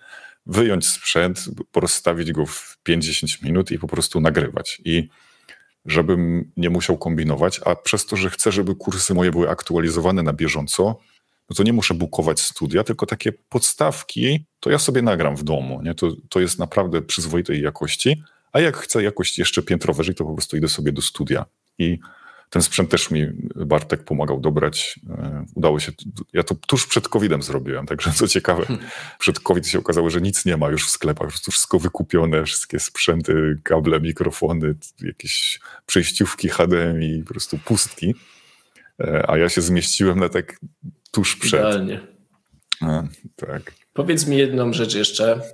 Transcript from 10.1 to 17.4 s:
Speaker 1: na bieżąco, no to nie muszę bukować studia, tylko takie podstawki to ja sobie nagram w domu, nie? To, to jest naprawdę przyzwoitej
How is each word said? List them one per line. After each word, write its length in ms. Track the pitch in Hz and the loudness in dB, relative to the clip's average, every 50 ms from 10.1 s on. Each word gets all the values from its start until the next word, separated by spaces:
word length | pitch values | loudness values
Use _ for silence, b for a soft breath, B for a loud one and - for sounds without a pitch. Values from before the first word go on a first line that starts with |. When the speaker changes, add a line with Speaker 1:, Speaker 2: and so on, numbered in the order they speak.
| 95 90 82 | 2 2 2
Speaker 1:
na 100 | 76 76 | 0 0
bieżąco, 680 | 76 82 76 82 76 73 - - - 95 110 113 b b b b b b b b b _ - | 0 -2 -2 0 -2 -4 -2 0 2 2 2 0 b b b b b b b b b _ -6
no 60 | - | 0
to 80 | - 101 | 2 2
nie 100 | 113 120 | 4 4
muszę 200 | 220 - - 85 | 2 2 0 0
bukować 460 | 82 87 78 - - 78 80 78 - | 0 -2 0 0 0 2 2 2 2
studia, 440 | - - - - 80 71 80 98 110 | -2 -4 -4 -4 -4 0 0 0 0
tylko 220 | - 113 - 104 | 0 -2 -4 -4
takie 260 | - 110 - - 110 | -4 -4 -4 -4 -4
podstawki 1120 | - - _ _ - 120 - - - - 151 156 - - - - - 117 123 131 151 156 156 - _ _ | -6 -6 _ _ -2 0 0 0 2 2 0 0 0 -2 -10 -8 -4 -2 0 0 0 0 -2 -8 _ _
to 100 | - 143 | 0 2
ja 100 | 147 147 | 2 4
sobie 220 | - 139 127 127 | 2 2 2 2
nagram 340 | 120 113 95 80 80 73 73 | 2 2 2 2 2 0 0
w 80 | 71 76 | -2 -2
domu, 380 | 76 78 69 65 65 64 67 | -2 -2 -2 -2 -4 -6 -6
nie? 140 | 71 85 80 | -6 -6 -2
To, 160 | - 90 82 - - - - | 0 -2 -2 -2 -4 -10 -2
to 100 | - 92 | 0 0
jest 200 | 92 85 - - | 2 2 0 -2
naprawdę 420 | 87 - - 104 95 87 82 80 | -4 0 0 0 2 2 0 -2
przyzwoitej 600 | 78 - - 92 82 78 82 87 | -2 -2 -4 -4 -2 -2 -2 0